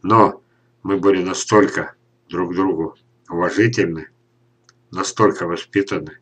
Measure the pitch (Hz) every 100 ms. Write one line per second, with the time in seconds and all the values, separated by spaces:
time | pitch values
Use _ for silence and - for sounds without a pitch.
0 | 92 113 101 - _ _ _ _ 95 98
1 | 95 95 90 92 - 110 92 - - -
2 | _ _ _ 87 87 87 95 80 80 -
3 | _ _ _ 85 87 92 117 117 87 80
4 | 78 _ _ _ _ _ _ _ _ 90
5 | 95 - 107 98 85 85 - 101 98 95
6 | 76 -